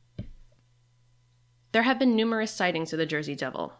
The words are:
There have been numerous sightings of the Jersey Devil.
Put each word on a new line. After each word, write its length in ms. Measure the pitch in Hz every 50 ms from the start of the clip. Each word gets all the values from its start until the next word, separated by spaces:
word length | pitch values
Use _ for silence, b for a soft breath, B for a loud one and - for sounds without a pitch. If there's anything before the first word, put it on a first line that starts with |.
| _ _ _ - - - - - - - _ _ _ _ _ _ _ _ _ _ _ _ _ _ _ _ _ _ _ _ _ _ _ _
There 140 | - 226 233
have 140 | 254 262 233
been 160 | 262 247 226
numerous 360 | 220 226 226 226 220 220 214
sightings 420 | - - 185 180 170 160 160 160
of 60 | 165 160
the 80 | 160
Jersey 280 | 156 156 147 151 147 143
Devil. 380 | 123 139 131 - - 80 - -